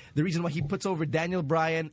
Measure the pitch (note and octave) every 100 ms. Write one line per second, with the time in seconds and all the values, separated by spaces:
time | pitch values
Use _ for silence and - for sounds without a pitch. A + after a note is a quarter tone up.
0 | - D3 F3 E3 E3+ D3+ C#3+ G3 G3 E3+
1 | D#3 D#3+ E3+ F3+ C#3 D#3+ D#3+ D#3+ D#3+